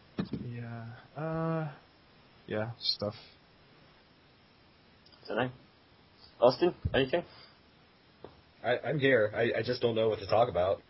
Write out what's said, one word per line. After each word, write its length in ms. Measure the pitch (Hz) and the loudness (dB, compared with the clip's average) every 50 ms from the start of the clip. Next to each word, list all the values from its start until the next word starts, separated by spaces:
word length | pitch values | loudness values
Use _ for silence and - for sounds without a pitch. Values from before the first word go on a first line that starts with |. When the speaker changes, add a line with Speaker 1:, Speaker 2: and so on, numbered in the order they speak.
| - - - - - - - - - 123 120 | -20 -14 -10 -10 -8 -8 -8 -10 -10 -10 -10
Speaker 1:
Yeah. 640 | 120 120 117 117 117 113 113 117 - - - - - 151 | -10 -10 -10 -10 -12 -12 -14 -16 -18 -20 -16 -12 -8 -6
Uh, 460 | 160 160 160 165 165 165 160 160 147 143 - - _ _ _ _ _ _ - - - - - - | -6 -4 -4 -2 -2 -2 -4 -4 -6 -8 -14 -20 _ _ _ _ _ _ -20 -20 -20 -20 -20 -12
yeah, 240 | - - 107 107 113 117 - | -8 -6 -4 -4 -6 -8 -6
stuff. 340 | - - - - 104 104 101 - - - - - _ _ _ _ - - - - - - - - - _ - _ _ _ _ _ _ _ _ _ _ - _ _ _ _ _ _ _ - - - - - | -6 -6 -4 -4 -4 -6 -6 -8 -14 -20 -20 -20 _ _ _ _ -20 -20 -20 -20 -20 -20 -20 -20 -20 _ -20 _ _ _ _ _ _ _ _ _ _ -20 _ _ _ _ _ _ _ -20 -20 -20 -12 -6
Speaker 2:
Dunno. 220 | 101 107 123 131 131 - - - _ _ _ _ _ _ _ _ _ _ - - - - | -4 -2 -2 -2 -4 -10 -18 -20 _ _ _ _ _ _ _ _ _ _ -20 -20 0 4
Austin, 340 | 110 123 131 - 170 180 170 - - - - | 6 6 6 6 2 0 0 0 -4 -2 0
anything? 280 | 123 135 131 - 175 170 - - - - - - - _ _ _ _ - _ _ _ _ _ _ _ - - - - - _ _ _ - | 0 2 2 0 -2 -2 -4 -12 -20 -20 -20 -20 -20 _ _ _ _ -20 _ _ _ _ _ _ _ -20 -20 -20 -20 -20 _ _ _ -2
Speaker 3:
I, 140 | 113 123 - - | 0 0 0 0
I'm 140 | 123 139 151 | -2 -2 2
here. 340 | 127 135 131 117 107 104 - | 4 4 6 4 4 2 2
I, 240 | 104 117 117 - - | 0 0 0 0 0
I 20 | 113 | -2
just 180 | 123 123 - | -2 -2 0
don't 140 | - 117 113 | 0 0 2
know 140 | 110 110 113 | 2 2 2
what 100 | 107 101 | 0 0
to 60 | 101 | -2
talk 220 | 92 104 107 120 123 | 0 4 4 4 4
about. 320 | 85 - 90 95 98 - - _ | 4 2 2 2 0 -2 -4 _